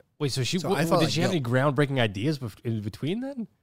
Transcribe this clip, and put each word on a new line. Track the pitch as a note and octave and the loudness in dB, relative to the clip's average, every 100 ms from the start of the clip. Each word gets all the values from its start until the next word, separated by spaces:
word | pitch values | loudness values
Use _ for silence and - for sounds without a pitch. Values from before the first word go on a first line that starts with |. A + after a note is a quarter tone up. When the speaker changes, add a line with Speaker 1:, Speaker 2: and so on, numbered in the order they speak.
| _ - | _ -6
Speaker 1:
Wait, | D3 | -4
so | C3 | -2
she | B2 F3+ | -2 -2
Speaker 2:
So | D3+ | 0
Speaker 1:
w-, | F#3+ | 0
Speaker 2:
I | E3 | 2
felt | F3 | 4
Speaker 1:
did | D#3 | 2
Speaker 2:
like | |
Speaker 1:
she | G#2 | 2
have | - | 0
Speaker 2:
guilt. | F3+ A#2 | 0 2
Speaker 1:
any | B2+ | 2
groundbreaking | D3 C3+ C#3 C3+ | 2 2 2 2
ideas | A2+ G2 C3+ D3 | 0 0 -2 -2
bef-, | A#2+ - | -6 -8
in | A#2+ A2 | -4 -4
between | G#2 - C3+ G#3+ | -4 -6 -4 -4
then? | C4+ C#4 G#3+ _ | -6 -8 -10 _